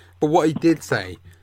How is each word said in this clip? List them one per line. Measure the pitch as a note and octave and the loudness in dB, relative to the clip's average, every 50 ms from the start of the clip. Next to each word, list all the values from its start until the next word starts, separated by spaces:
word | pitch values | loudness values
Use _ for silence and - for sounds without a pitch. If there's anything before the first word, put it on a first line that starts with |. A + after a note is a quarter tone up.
| - - _ _ | -20 -20 _ _
but | D#3+ D3+ | -2 2
what | D#3 F3 D#3 D#3 | 2 2 2 2
he | D3+ | 0
did | - - E3 D#3+ D3+ - | 0 2 2 0 0 -2
say | - C#3 A2 F#2+ F2+ F2 - - E2+ - _ | -4 -4 -4 -4 -8 -14 -18 -20 -20 -20 _